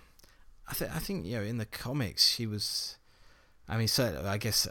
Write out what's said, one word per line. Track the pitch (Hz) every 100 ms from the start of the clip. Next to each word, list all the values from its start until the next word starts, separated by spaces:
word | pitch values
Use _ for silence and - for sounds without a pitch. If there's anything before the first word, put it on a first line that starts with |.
| - - - - - - -
I |
thi-, | - -
I | 156
think, | - 190 87
you | 117
know, |
in | 104 120
the | 107
comics, | - 120 143 101 - -
she | -
was, | 113 104 - - - - - - - - - - -
I | 113
mean, | 113
so | - 113 69 95
I | 104
guess, | 110 - -